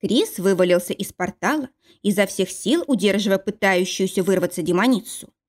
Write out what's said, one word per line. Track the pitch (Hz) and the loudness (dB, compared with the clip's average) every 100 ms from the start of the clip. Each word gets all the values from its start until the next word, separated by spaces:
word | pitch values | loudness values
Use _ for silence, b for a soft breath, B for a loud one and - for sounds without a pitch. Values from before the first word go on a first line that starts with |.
Крис | 190 226 440 - | 0 0 0 -2
вывалился | 190 185 180 180 180 | 0 2 4 2 0
из | - 202 | -8 -8
портала, | - 185 - 190 302 262 _ b b | -6 -8 -4 -2 -2 -4 _ b b
изо | 196 196 196 | -2 0 0
всех | - 185 | 0 -4
сил | - 185 320 339 | -2 0 0 2
удерживая | 247 202 196 208 190 | 0 2 2 2 0
пытающуюся | - 196 196 185 190 - 190 - | -2 -2 0 2 0 -2 -2 0
вырваться | 180 190 175 - | 0 2 0 -4
демоницу. | 160 175 233 233 - - - _ | 0 2 2 2 -2 -18 -18 _